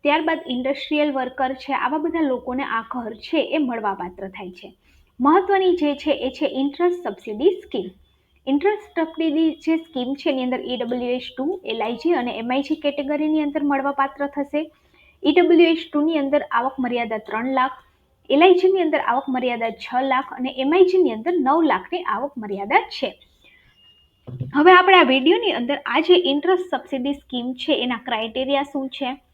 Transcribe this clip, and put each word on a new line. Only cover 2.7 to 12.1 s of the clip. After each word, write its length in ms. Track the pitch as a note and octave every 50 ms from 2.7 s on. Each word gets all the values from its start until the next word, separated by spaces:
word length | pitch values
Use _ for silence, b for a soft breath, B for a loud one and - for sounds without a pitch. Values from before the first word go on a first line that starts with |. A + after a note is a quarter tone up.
| - A3+
ઘર 320 | A3+ - - B3+ A#3 G#3+ A3
છે 240 | G#3+ - - - D#4
એ 200 | - - - D#4+
મળવાપાત્ર 720 | D4 B3 A#3+ A3+ G#3+ G3+ G3 - F3+ F3+ F#3 - G3 F#3+
થાય 220 | F#3 - G3 F3+
છે. 180 | F3+ - - - _ _ _ _ _ _ _ _ _ _
મહત્વની 560 | B3 C#4+ D#4+ F#4+ F#4 F#4+ G4+ F#4+ F#4+ F#4 F4
જે 180 | F4 D4+ D4 C#4+
છે 180 | C#4+ - D4+
એ 180 | C#4+ - - C4
છે 160 | C4 - D#4
ઇન્ટરેસ્ટ 600 | C4+ - C4 C4+ C#4+ C#4+ - F4 F4+ F4+ F4 F4
સબસિડી 460 | A#3 G3 - _ A#3 G#3 G#3 C#4 F#4+ F#4 -
સ્કીમ. 260 | - - - A#3 F3+ G3 - _ _ _ _ _ _ _ _ _ _
ઇન્ટરેસ્ટ 540 | C4 C#4 D4 D#4+ G4+ G#4+ G#4 - - _ F4
સબસિડી 540 | D#4+ D#4+ D#4+ D#4+ E4 D#4+ C#4+ D#4+ E4 D#4+ - -
જે 140 | - D#4+ D#4+
સ્કીમ 340 | E4 E4 _ - B3+ B3 B3 C#4
છે 160 | C#4 - E4+
એની 120 | C#4 C4
અંદર 180 | B3+ B3+ B3+ -
ઈ 160 | - - B3+
ડબલ્યુ 380 | A3 B3 A#3 B3 B3 B3 A#3+ B3
એસ 160 | B3+ B3+ - -
ટુ, 240 | - C4 D4+ - F#4 -
એલ 160 | - A3 A3+
આઈ 140 | A3 A3 A#3+
જી 180 | A#3 - E4